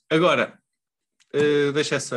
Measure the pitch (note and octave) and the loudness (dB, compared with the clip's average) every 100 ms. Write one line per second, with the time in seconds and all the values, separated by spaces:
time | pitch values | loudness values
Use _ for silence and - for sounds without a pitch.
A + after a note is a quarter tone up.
0 | - D#3+ E3+ C3 - - _ _ _ _ | -2 0 2 0 -2 -8 _ _ _ _
1 | _ _ _ C#3+ D3 C#3+ C#3+ D3 D3 C#3 | _ _ _ 0 2 2 0 -2 -2 -4
2 | - | -4